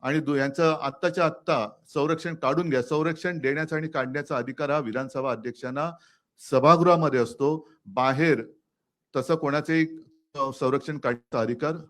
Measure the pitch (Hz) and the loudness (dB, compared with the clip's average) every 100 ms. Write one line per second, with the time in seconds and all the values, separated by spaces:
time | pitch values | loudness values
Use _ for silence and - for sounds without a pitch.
0 | 131 156 147 143 139 139 160 156 139 - | -4 -2 0 0 0 2 0 0 -4 -4
1 | 175 175 160 156 - 139 107 - _ 147 | -2 0 0 0 -2 -2 -2 -8 _ -2
2 | 151 160 170 165 135 147 170 131 120 156 | -2 -2 -6 -4 0 0 0 0 0 -2
3 | 160 160 180 170 131 147 156 156 156 147 | -2 -2 -6 -4 -2 -2 -4 -4 -4 -4
4 | 127 143 139 135 123 131 143 151 117 120 | -4 -6 -6 -6 -6 -6 -2 -2 -2 -6
5 | 131 135 131 113 123 120 127 139 165 165 | -6 -6 -4 -4 -8 -10 -8 -6 -6 -8
6 | _ _ _ _ - 131 147 170 180 170 | _ _ _ _ -2 6 8 8 8 6
7 | 156 123 113 117 139 156 - _ - 110 | 4 2 0 0 -2 -2 -8 _ -8 0
8 | 131 135 165 120 113 - _ _ _ _ | 0 2 4 2 -2 -14 _ _ _ _
9 | _ 139 131 160 151 147 147 160 160 - | _ -4 0 0 0 -2 2 2 0 -4
10 | - _ _ 143 131 127 131 139 156 151 | -20 _ _ -4 -4 0 0 0 -2 -4
11 | 123 120 _ 127 113 120 147 165 | -4 -4 _ -2 -2 -2 -4 -4